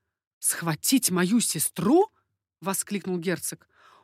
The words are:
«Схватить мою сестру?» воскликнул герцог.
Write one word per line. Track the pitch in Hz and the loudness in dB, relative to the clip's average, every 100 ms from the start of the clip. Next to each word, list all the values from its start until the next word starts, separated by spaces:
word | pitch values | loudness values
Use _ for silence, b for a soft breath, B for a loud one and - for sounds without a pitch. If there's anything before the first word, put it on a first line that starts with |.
| _ _ _ _ | _ _ _ _
«Схватить | - - 165 151 - 269 - | -6 -4 -2 -2 2 2 2
мою | 180 180 233 | 2 2 2
сестру?» | - 156 - - 208 339 415 _ _ _ _ _ | 0 -2 -4 -2 4 4 4 _ _ _ _ _
воскликнул | 180 190 - 202 190 180 | -6 -4 -4 -6 -4 -4
герцог. | 170 170 - - _ b b b | -4 -4 -6 -12 _ b b b